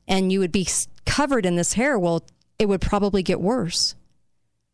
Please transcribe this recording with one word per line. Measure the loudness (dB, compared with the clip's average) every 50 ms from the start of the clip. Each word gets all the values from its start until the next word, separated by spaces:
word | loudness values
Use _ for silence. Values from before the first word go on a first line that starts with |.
| _
and | -2 0 0 2 2
you | 2 0
would | 0 0 0
be | -2 -2
s-, | -2 -2 -4 -6 -6 -10 -8 -6
covered | -2 0 0 0 2 2 0 2
in | 2 0
this | 0 0 0 0
hair. | 0 0 2 2 2
Well, | 2 0 0 -2 -4 -8 _ _ _ _ _
it | -2 0 0
would | 0 0
probably | 0 0 0 0 2 2 0 0 0
get | 0 0 0
worse. | 0 0 0 0 -2 -4 -2 -2 -4 -4 -4 -8 -16 _ _ _ _ _ _ _ _ _ _ _ _ _